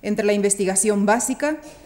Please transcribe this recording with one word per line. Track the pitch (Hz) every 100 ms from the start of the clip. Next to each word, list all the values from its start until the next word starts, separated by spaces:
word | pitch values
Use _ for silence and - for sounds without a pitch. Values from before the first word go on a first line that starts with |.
entre | 208 208 208
la |
investigación | 208 202 202 185 190 214 202 208
básica | 233 254 254 294 311 - -